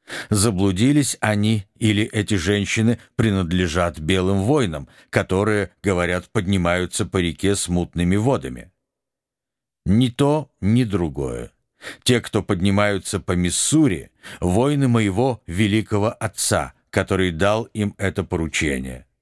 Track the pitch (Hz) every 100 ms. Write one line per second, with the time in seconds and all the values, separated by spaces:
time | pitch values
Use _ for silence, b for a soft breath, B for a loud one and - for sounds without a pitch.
0 | - B B 107 113 92 98 90 127 147
1 | 135 - 107 104 107 110 - - 110 101
2 | 113 107 95 101 82 104 98 - 113 120
3 | B - 113 98 85 90 90 85 85 82
4 | 78 95 92 98 101 151 104 76 67 b
5 | b 110 95 92 104 104 95 _ 101 90
6 | 87 90 - 113 90 98 87 90 90 -
7 | 92 95 87 73 95 98 - 87 85 82
8 | 87 98 120 113 67 62 - _ _ _
9 | _ _ _ _ _ _ _ _ - 107
10 | 127 - 143 151 135 _ 95 117 120 95
11 | 82 69 65 60 58 _ _ _ B B
12 | - 123 - 107 - 95 101 101 104 98
13 | - 98 - 90 90 - - 156 143 80
14 | - _ B B 87 92 139 147 135 117
15 | 104 92 131 113 - 87 107 107 - 104
16 | 107 - 110 - - 95 65 - _ 101
17 | 92 95 92 80 98 110 117 107 104 -
18 | 95 92 90 85 82 - 78 67 64 64
19 | - _